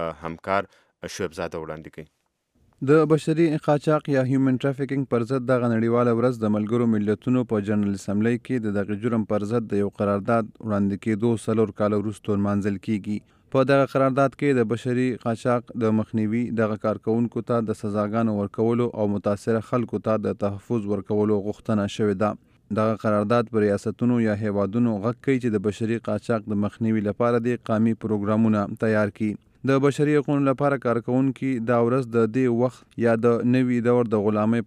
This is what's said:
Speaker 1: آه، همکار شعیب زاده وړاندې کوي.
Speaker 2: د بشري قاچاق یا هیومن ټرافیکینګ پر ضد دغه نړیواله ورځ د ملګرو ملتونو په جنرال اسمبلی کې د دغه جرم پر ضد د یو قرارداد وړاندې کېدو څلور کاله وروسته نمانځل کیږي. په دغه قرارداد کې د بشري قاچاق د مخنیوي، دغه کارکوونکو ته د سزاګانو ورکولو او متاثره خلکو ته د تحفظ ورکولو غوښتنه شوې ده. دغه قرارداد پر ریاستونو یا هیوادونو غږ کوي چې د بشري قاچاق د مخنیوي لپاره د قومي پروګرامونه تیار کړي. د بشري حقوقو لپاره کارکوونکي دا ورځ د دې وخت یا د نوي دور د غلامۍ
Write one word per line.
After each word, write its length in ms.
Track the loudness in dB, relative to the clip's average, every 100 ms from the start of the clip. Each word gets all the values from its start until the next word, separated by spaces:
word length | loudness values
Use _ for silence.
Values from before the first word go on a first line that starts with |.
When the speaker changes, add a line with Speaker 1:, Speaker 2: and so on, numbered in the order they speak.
Speaker 1:
آه، 120 | -8 -8
همکار 440 | -12 -10 -2 -2 -2 _ _ _ -12
شعیب 240 | -8 -8 -6
زاده 240 | -8 -8
وړاندې 280 | -10 -12 -14
کوي. 140 | -18 -20 _ _ _ _ _ _ -6 2
Speaker 2:
د 180 | 4 4
بشري 340 | 2 2 2 2 2 0
قاچاق 420 | 0 2 0 0 0
یا 80 | 2
هیومن 280 | 2 2 2
ټرافیکینګ 440 | 0 -4 -4 -4 -2
پر 100 | -2 -2
ضد 180 | -4 0
دغه 180 | 0 2 0
نړیواله 360 | 2 2 2 2
ورځ 160 | 0 0
د 100 | 0 0
ملګرو 340 | 0 0 2 2
ملتونو 500 | 0 -2 0 0 0
په 120 | -2 0
جنرال 260 | 0 0 -2
اسمبلی 340 | -2 0 0 0
کې 200 | -2 -4 -2
د 100 | -2
دغه 200 | -2 -2 -2
جرم 200 | -2 0
پر 160 | -2 -2
ضد 180 | -4 -2
د 120 | -2
یو 60 | -2 -2
قرارداد 420 | 0 0 0 0 -2
وړاندې 440 | -8 -4 -2 0 -2
کېدو 260 | -2 0 0 0 0
څلور 280 | 0 0 0
کاله 220 | 0 0
وروسته 360 | -2 -6 -4 0
نمانځل 400 | 0 0 -2 -4 -4
کیږي. 300 | -4 -4 -8 -10 _ _
په 80 | 0 4
دغه 160 | 2 2 2
قرارداد 420 | 2 2 0 0
کې 100 | 0 2
د 120 | 2 -2
بشري 340 | -2 -2 -2 -2 -4
قاچاق 480 | -4 0 -2 -4 -2
د 160 | 0 2
مخنیوي، 480 | 0 -2 0 0 -2 0
دغه 120 | -2 -2 -4
کارکوونکو 640 | -2 0 0 0 -4 -2
ته 140 | -2 -2
د 160 | -4
سزاګانو 560 | -4 -2 -2 0 0 0
ورکولو 540 | -2 0 0 0 -2
او 180 | -2 -2 -2
متاثره 520 | -2 -2 0 -2 -2
خلکو 380 | -2 -2 -4 -2
ته 160 | -2 -2
د 160 | -2 -4
تحفظ 480 | -4 -4 -4 -2 -4
ورکولو 500 | -2 0 2 0 -2
غوښتنه 480 | -6 -2 -2 -2 0
شوې 200 | 0 0
ده. 80 | -2 -4 _ _ -6
دغه 240 | -2 0 0
قرارداد 540 | 0 0 2 0 0
پر 80 | 0
ریاستونو 600 | 2 0 -4 -2 0 2
یا 120 | 0
هیوادونو 580 | 0 -2 0 0 0 0 0
غږ 120 | -4 -4 -2
کوي 140 | 0
چې 100 | 0 -2
د 80 | -2
بشري 300 | -2 -4 -4
قاچاق 440 | -4 -4 -2 -4 -2
د 100 | -2 -2
مخنیوي 360 | -2 -2 0
لپاره 380 | 0 0 0 0
د 200 | 0 -4 -2
قومي 280 | 0 2
پروګرامونه 840 | 0 -2 -2 0 2 2 2 -2 -2
تیار 340 | 0 2 0 -2
کړي. 140 | -4 -4 _ _ 0
د 100 | 2
بشري 340 | 2 2 2 2
حقوقو 220 | 2 0 0
لپاره 280 | 2 0 0 0
کارکوونکي 680 | -2 0 0 0 0 -2 -2
دا 180 | 0 2 2
ورځ 220 | 2 0 2
د 100 | 2 2
دې 100 | 2 2
وخت 380 | 0 -2 -14 0 2
یا 100 | 4
د 260 | 4 2 2
نوي 260 | 2 2 2 2
دور 220 | 2 2
د 100 | 2 2
غلامۍ 360 | 2 2 0